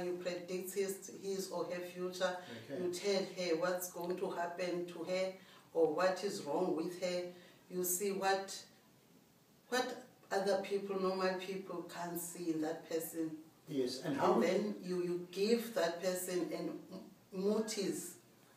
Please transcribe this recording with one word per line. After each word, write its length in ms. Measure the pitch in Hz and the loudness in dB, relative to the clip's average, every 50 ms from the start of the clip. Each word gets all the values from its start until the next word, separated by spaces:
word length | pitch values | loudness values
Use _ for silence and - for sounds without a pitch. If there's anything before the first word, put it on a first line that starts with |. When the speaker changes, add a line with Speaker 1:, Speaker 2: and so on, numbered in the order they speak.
| 180 | 0
Speaker 1:
you 80 | 180 180 175 - | -2 -2 -2 -2
predict 520 | 180 175 180 - - 185 185 190 - - | -4 -4 -4 -4 -4 -4 -4 -4 -4 -2
his, 360 | 202 196 190 196 - - - - - | -2 0 0 -2 -6 -8 -12 -12 -8
his 300 | 190 196 196 185 175 - | -4 -4 -2 -2 -2 -2
or 140 | 175 175 165 | -2 -2 -2
her 160 | 170 180 180 | -2 -2 -4
future, 560 | 175 180 180 180 180 185 180 - 190 196 - - - - 117 110 - - | -4 -6 -4 -4 -4 -4 0 2 2 2 2 -2 -6 -10 -12 -12 -10 -8
Speaker 2:
Okay. 100 | 139 180 | -4 -2
Speaker 1:
you 120 | 180 175 175 | -2 -2 -2
tell 300 | - 202 202 196 185 170 | 0 0 2 2 2 2
her 340 | - - 185 180 175 160 | 0 -2 -2 0 2 2
what's 340 | 160 175 180 180 180 - - | 4 4 2 2 0 -2 -4
going 260 | - 175 170 180 180 180 | -6 -4 -2 -2 -2 0
to 120 | 190 170 | -2 -2
happen 560 | - 170 175 175 175 185 185 175 170 175 175 | 0 -2 -2 -2 -2 -2 -2 0 0 -2 -2
to 180 | 175 170 165 165 | -4 -6 -6 -4
her 280 | 180 185 190 190 190 185 - - - - - - - - | -2 0 0 0 0 -2 -6 -12 -20 -20 -20 -18 -2 4
or 180 | 165 165 151 151 | 6 6 6 6
what 300 | 175 180 185 185 - 208 | 6 6 4 4 4 0
is 200 | 202 - - - | -2 -2 -2 -2
wrong 340 | - - 185 185 - 151 | 0 0 2 2 2 2
with 240 | 156 165 180 175 - 185 | 2 0 -2 -2 -2 0
her. 200 | 180 180 180 180 175 180 - - - - - - - | 0 0 0 -2 -4 -6 -12 -16 -20 -20 -20 -14 -6
You 120 | 180 180 180 | -4 -2 0
see 300 | 180 180 - 208 202 196 | 0 0 0 0 0 0
what, 440 | 190 196 196 196 190 190 - - - - - - - - - - - - - - - - - - - - - - - - - | 2 4 4 4 4 2 -2 -8 -10 -12 -14 -20 -20 -20 -20 -20 -20 -20 -20 -20 -20 -20 -20 -20 -20 -20 -20 -20 -20 -6 0
what 360 | 240 247 - 262 - - - - - - - - | 0 0 2 0 -2 -8 -10 -16 -20 -20 -6 -2
other 300 | 196 196 190 202 190 190 - | 0 2 4 4 4 4 4
people, 380 | - 202 196 196 196 196 190 | 2 0 0 0 0 0 2
normal 340 | 190 185 185 190 190 185 185 | 2 2 2 4 2 2 2
people, 540 | 180 185 202 190 190 190 - 175 170 170 - - | 0 -2 -4 -4 -4 -4 -6 -6 -6 -6 -8 -8
can't 260 | 170 175 175 170 170 | -6 -6 -4 -4 -4
see 300 | - - - 180 175 165 | -4 -6 -8 -4 -2 0
in 100 | 156 156 156 | 0 2 0
that 280 | 160 160 160 - - | 0 -2 -4 -4 -4
person. 400 | 170 160 160 - - 165 160 160 156 - - - - - - - | -2 -2 -2 -2 -2 -2 -2 -2 -4 -6 -12 -16 -20 -20 -12 -4
Speaker 2:
Yes, 340 | 151 135 127 127 - - - | 0 0 0 0 0 -2 -2
and 140 | 160 139 | -2 0
how 180 | 143 170 190 - | 4 4 6 6
Speaker 1:
And 80 | - - | 6 6
then 320 | - 185 202 208 214 208 - 180 | 6 4 4 2 0 -2 -4 -4
you, 200 | 180 180 180 175 | -2 -2 0 0
you 260 | 175 175 175 175 - | 0 -2 -2 -4 -6
give 440 | - 190 202 220 233 226 - - - | -2 0 4 4 4 4 2 0 0
that 280 | 175 165 170 170 - 185 | 2 2 2 2 0 0
person 480 | 185 180 180 - 185 180 175 160 151 160 | 0 0 0 -2 -2 -2 0 0 -2 -2
an 180 | 160 180 - - - - - - | -4 -4 -4 -6 -8 -10 -12 -14
m-, 80 | 185 - - - - - - - | -14 -14 -16 -18 -20 -18 -10 -4
motives. 840 | 185 190 202 214 220 220 - - 208 185 160 - - - - - - - - - - - - - | 0 2 4 4 4 2 0 0 0 0 0 0 -2 -4 -8 -12 -14 -18 -20 -20 -20 -20 -20 -20